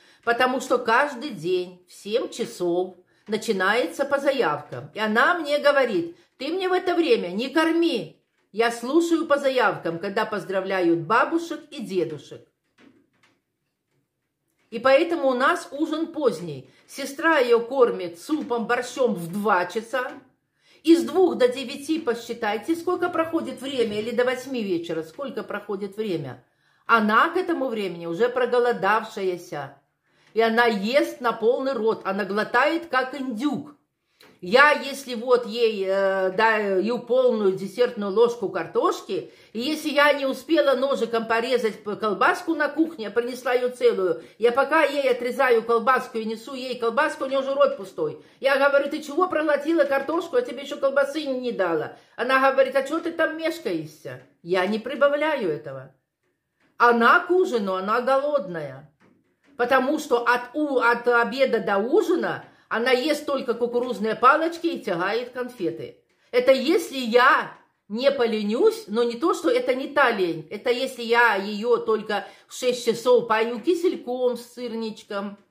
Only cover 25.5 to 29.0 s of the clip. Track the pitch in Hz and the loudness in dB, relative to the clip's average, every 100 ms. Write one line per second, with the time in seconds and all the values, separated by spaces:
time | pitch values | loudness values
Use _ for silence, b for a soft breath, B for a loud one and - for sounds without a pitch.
25.5 | 208 202 196 202 202 220 165 135 - _ | -8 -8 -8 -8 -6 -4 -4 -6 -14 _
26.5 | _ _ _ - 226 214 226 330 349 370 | _ _ _ 0 2 4 4 2 0 -2
27.5 | 294 262 220 196 170 165 165 240 247 240 | -2 -4 -4 -6 -6 -6 -2 0 0 0
28.5 | 247 240 208 190 220 | 2 2 2 0 0